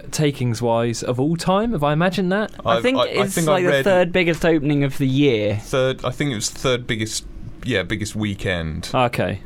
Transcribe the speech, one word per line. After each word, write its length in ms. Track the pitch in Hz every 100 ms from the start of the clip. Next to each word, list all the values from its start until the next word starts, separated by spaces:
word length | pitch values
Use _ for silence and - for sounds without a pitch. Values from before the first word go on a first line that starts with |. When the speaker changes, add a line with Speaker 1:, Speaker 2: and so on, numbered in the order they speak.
| -
Speaker 1:
takings-wise, 920 | - 151 135 123 110 120 117 120 117
of 160 | - 123
all 160 | 143 165
time. 380 | - 190 233
Have 100 | 202
I 100 | 147
imagined 380 | 151 180 185 180
that? 200 | 196 208 - -
Speaker 2:
I 120 | 117
Speaker 3:
I've, 40 |
Speaker 2:
think 160 | 247 262
Speaker 3:
I, 40 |
I 40 | - - 196
Speaker 2:
it's, 100 | 185
Speaker 3:
think 120 | 160
I 40 |
Speaker 2:
like, 120 | 156 180
the 40 |
Speaker 3:
read 140 | 139
Speaker 2:
third 280 | 135 180 180
biggest 320 | 180 175 160
opening 400 | 170 165 139 143
of 140 | 139 135
the 100 | 135
year. 500 | 131 143 113 104 107
Speaker 3:
Third, 460 | - 135 131 131
I 60 | 123
think 220 | 127 147
it 40 | 110
was 140 | -
the 80 | -
third 280 | 135 123 123
biggest, 380 | 113 107 - - - - -
yeah, 200 | 127 104
biggest 320 | 87 107 104 107
weekend. 720 | 104 98 104 90 80 82 -
Speaker 1:
Okay. 500 | 127 123 - 98 98